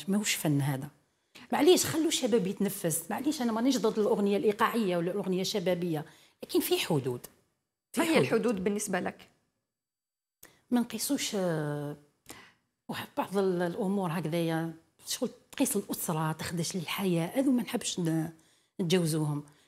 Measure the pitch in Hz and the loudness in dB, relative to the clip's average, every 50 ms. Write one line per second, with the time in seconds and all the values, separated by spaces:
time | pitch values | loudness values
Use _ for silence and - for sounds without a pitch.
0 | - - 190 208 208 - - - - 160 147 143 135 139 139 131 147 - - _ | -2 -2 -2 0 0 -2 -2 0 2 2 2 2 2 0 -2 -4 -6 -12 -16 _
1 | _ _ _ _ _ _ _ - - _ - - 285 339 359 - - - - 320 | _ _ _ _ _ _ _ -20 -6 _ 0 4 6 8 6 6 4 0 0 0
2 | 302 330 311 - 262 226 233 226 175 185 202 - 196 175 - - - 170 151 - | 0 0 0 0 2 2 2 2 2 0 -2 0 -2 -2 -2 -2 -2 -2 -2 -2
3 | - - 208 - - 302 302 - 247 233 220 220 233 269 269 220 180 220 214 220 | -4 -6 -6 -2 -2 -2 -2 0 -2 -2 0 2 2 4 4 4 2 2 2 2
4 | 202 208 226 190 202 202 202 196 - 214 202 - 233 - - 240 220 185 180 175 | 2 2 4 4 4 2 2 4 2 2 4 4 2 2 2 0 0 2 0 0
5 | 170 180 180 208 185 190 185 185 190 185 - 208 175 185 180 175 180 175 160 147 | 0 0 -2 -4 -2 -2 -2 0 -2 -2 -2 -2 0 0 0 0 0 -2 -2 -4
6 | 151 - - - - _ _ _ - - - 339 285 - 359 359 - - 170 139 | -4 -8 -16 -20 -20 _ _ _ -14 -2 0 0 2 2 0 -2 0 0 0 0
7 | 117 131 120 123 - - _ _ _ _ _ _ _ _ _ _ _ _ - - | 0 -2 -6 -6 -10 -16 _ _ _ _ _ _ _ _ _ _ _ _ -2 -2
8 | 330 330 320 - 131 - 208 226 185 240 220 185 185 208 202 208 - 196 190 180 | 0 4 4 4 4 4 2 2 2 0 0 0 -2 -2 -2 -2 -2 -2 -2 -2
9 | 185 196 - - - _ _ _ _ _ _ _ _ _ _ _ _ _ _ _ | -2 -4 -8 -8 -20 _ _ _ _ _ _ _ _ _ _ _ _ _ _ _
10 | _ _ _ _ _ _ _ _ - - _ _ _ _ 240 240 233 240 - 214 | _ _ _ _ _ _ _ _ -20 -20 _ _ _ _ 0 0 0 -2 -4 -6
11 | - - 285 277 - - - 196 185 180 160 156 151 147 147 147 147 147 147 - | -2 -2 -2 -2 -2 -2 -2 0 0 0 0 0 -2 -2 -4 -4 -6 -8 -10 -12
12 | - _ _ _ _ - - - - - _ _ _ _ _ _ _ - - - | -16 _ _ _ _ -20 -20 -20 -20 -20 _ _ _ _ _ _ _ -10 -8 -8
13 | 196 - - 285 233 - 185 202 190 190 180 175 180 170 170 - 208 185 196 208 | -10 -6 -4 -4 -4 0 0 0 2 2 2 0 0 -2 -2 -2 -2 0 0 0
14 | 190 170 151 170 151 156 160 170 165 165 165 160 165 165 160 - _ _ _ _ | 0 -2 -2 -2 -2 -2 0 0 0 0 0 0 -2 -4 -8 -12 _ _ _ _
15 | - - - - 254 214 - - _ _ - - 277 233 - 202 202 - 285 - | -8 -8 -4 -4 -4 -6 -6 -12 _ _ -2 -2 -2 0 0 -2 -2 -4 -6 -6
16 | - - 165 156 160 156 156 - - - - 170 165 - - 190 151 - - - | -4 -2 -2 0 0 -2 -2 -4 -6 -6 -4 -4 -4 -4 -4 -6 -6 -4 -4 -2
17 | 196 190 175 165 165 175 - 262 262 285 254 240 - - - 214 - - - 185 | 0 2 2 2 0 0 -2 0 2 2 2 2 0 -2 -4 -4 -4 -4 -4 -2
18 | 175 160 160 160 156 165 - - _ _ _ _ _ _ _ - 190 160 185 185 | 0 0 0 0 -2 -4 -8 -16 _ _ _ _ _ _ _ -4 0 2 4 4
19 | 170 156 156 156 156 147 147 143 - - - _ _ | 4 2 0 0 0 -2 -2 -4 -6 -10 -20 _ _